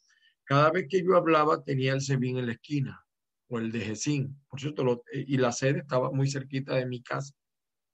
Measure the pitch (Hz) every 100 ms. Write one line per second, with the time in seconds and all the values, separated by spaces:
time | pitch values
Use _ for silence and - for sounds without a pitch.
0 | _ _ _ _ - 139 156 175 139 185
1 | 175 180 160 156 151 160 143 135 131 135
2 | 135 131 127 127 120 113 - 147 113 95
3 | _ _ _ _ - 117 113 113 101 107
4 | 147 143 - - _ 139 143 151 127 120
5 | - 143 139 131 131 - 135 147 - 127
6 | 131 135 139 139 131 135 143 135 127 123
7 | - 139 139 _ _ _ _ _ _